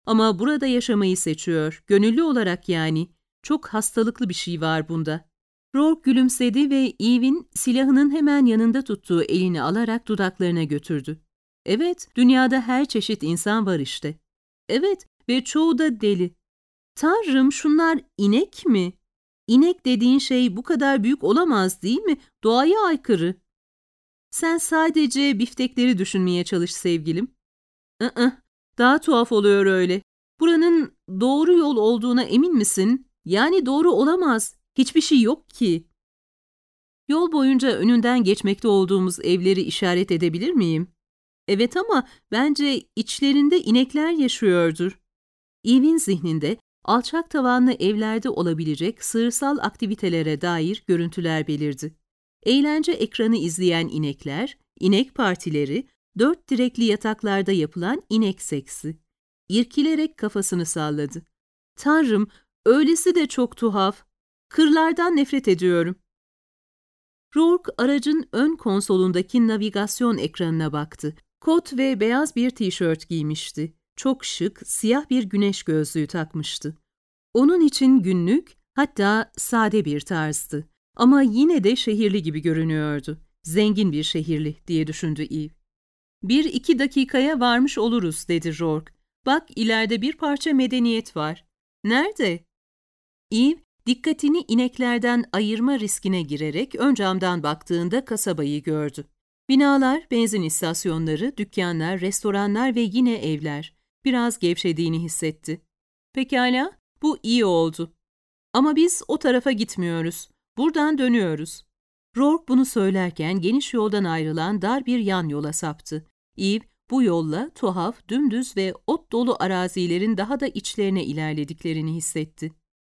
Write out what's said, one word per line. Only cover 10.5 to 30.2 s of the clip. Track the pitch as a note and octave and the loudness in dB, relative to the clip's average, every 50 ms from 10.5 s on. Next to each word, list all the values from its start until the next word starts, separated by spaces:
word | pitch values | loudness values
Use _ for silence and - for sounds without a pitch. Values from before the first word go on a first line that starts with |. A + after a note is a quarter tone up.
| E3+ E3 D#3+ | 0 -2 -2
götürdü. | C#3+ D3 C#3+ - - D#3+ C#3+ C3 D3 D#3 D#3 _ _ _ _ _ _ _ _ - | -2 -4 -6 -4 -6 -6 -6 -6 -8 -12 -14 _ _ _ _ _ _ _ _ -6
"Evet, | - G3 A#3 E4 F4+ F4+ - - - _ | -4 -2 0 0 -2 -4 -6 -10 -6 _
dünyada | A#3+ B3 B3 C4 B3+ C4 B3 C4+ C4+ | 4 4 6 6 6 4 2 0 0
her | A3+ B3 B3+ C4 D4 | 0 0 -2 -2 -2
çeşit | - - G#3+ - - G#3+ - | -2 -4 -4 -4 -4 -6 -4
insan | D3 D#3 E3+ E3 - G#3 G#3+ A3+ G#3 | -4 -4 -4 -2 -2 -2 -2 0 0
var | F#3+ F3+ D3+ | -2 -2 -2
işte." | C3+ - - - - D3 D#3 - _ _ _ _ _ _ _ _ _ - | -4 -6 -8 -8 -10 -10 -10 -12 _ _ _ _ _ _ _ _ _ -4
"Evet, | A3 C4+ F4 G4+ F#4+ - - _ _ _ _ - | -2 0 0 -2 -2 -4 -8 _ _ _ _ -2
ve | B3 C4 B3+ | -2 -2 -2
çoğu | - - D4+ D#4+ E4 D#4+ A#3+ | -2 0 0 2 2 2 2
da | D#4 D4+ A#3 G#3 | 0 -2 -2 0
deli." | A3 G#3 G3+ F3 F3+ E3+ - _ _ _ _ _ _ _ _ _ _ _ _ | 0 0 0 0 -2 -4 -6 _ _ _ _ _ _ _ _ _ _ _ _
"Tanrım, | - C#4+ D#4+ F#4+ A4+ G#4+ D#4 C4 C4+ C4 C#4 | -2 0 0 2 0 0 0 2 4 4 2
şunlar | - - - D4+ D4+ D#4+ E4 E4 D#4+ C#4+ - _ _ - | 2 0 0 2 2 4 2 2 0 -2 -4 _ _ -2
inek | G3+ G3+ G#3 C4 G4+ - - - - | 0 2 2 2 0 -2 -6 -4 0
mi? | E4 A3+ F#3+ F3 F3+ - _ _ _ _ _ _ _ _ _ _ | 0 2 2 0 -2 -6 _ _ _ _ _ _ _ _ _ _
İnek | - A#3 C4 D#4 F4 F4+ - - | 2 4 6 6 4 2 0 0
dediğin | B3+ B3+ G3+ A#3+ B3 C4 C#4 | 0 0 2 4 4 2 2
şey | - - C4 B3+ B3+ A3+ F3+ | 2 0 0 0 0 0 -2
bu | A3 | -4
kadar | - - E4+ A#3 C#4 C#4 C4+ A#3 G3 | -4 -2 -2 0 2 2 2 2 2
büyük | A#3+ D4 - - | 0 0 0 2
olamaz, | F3 A3 D#4+ F4+ E4 A#3+ G3+ F#3 F#3 - - | 2 2 2 2 2 2 2 2 0 -2 -4
değil | - G3+ B3 F#4 | -2 -2 -2 0
mi? | A4 F#4 C#4+ - _ _ _ _ - | 0 -2 -2 -2 _ _ _ _ 0
Doğaya | A3 A#3 B3 C#4+ E4 G4+ A4 G#4 | 2 2 4 4 4 4 2 2
aykırı." | F4 D#4 - - - G#3 E3 E3 F3+ F#3 - _ _ _ _ _ _ _ _ _ _ _ _ _ _ _ _ _ _ | 0 0 -2 0 0 0 0 0 -2 -4 -6 _ _ _ _ _ _ _ _ _ _ _ _ _ _ _ _ _ _
"Sen | - - E4 E4 E4+ E4 | -8 -4 -2 0 0 -2
sadece | - - E4 D#4+ D#4+ E4 D#4 D#4+ D4+ A#3+ - C4+ C#4+ C#4+ A#3+ G3 | 0 0 0 2 2 2 2 2 2 2 0 0 0 0 0 0
biftekleri | A#3+ - - - B3+ B3 - B3+ A#3+ B3+ A#3 F3+ | -2 -4 -2 -4 -4 -2 0 2 2 2 2 2
düşünmeye | F#3+ - - F#3+ F3+ F3+ F3 F3 F3 | 0 -2 0 0 0 2 0 0 -2
çalış | - G3+ E3+ F3 F3 - | -2 -2 -2 -2 -4 -4
sevgilim." | - - F3+ E3+ E3 D3+ E3 D#3+ F3+ A#3+ - _ _ _ _ _ _ _ _ _ _ _ _ _ - | -4 -2 -2 -2 -2 -2 -4 -4 -4 -4 -6 _ _ _ _ _ _ _ _ _ _ _ _ _ -6
"I-ı, | A3 B3 - - A#3+ B3+ B3+ - _ _ _ _ _ _ _ - | -6 -4 -2 0 0 0 -2 -4 _ _ _ _ _ _ _ 2
daha | A#3+ B3+ C#4+ D#4 | 4 4 4 2
tuhaf | - D#4+ C#4 A#3 A#3 - | 2 2 2 2 2 2
oluyor | A#3+ G#3 G3+ G3+ G3+ G3+ G3 | 2 2 4 4 4 4 4
öyle. | G3 F#3+ F#3 F3+ F3+ F3+ G3 - _ _ _ | 4 4 2 2 0 0 -2 -6 _ _ _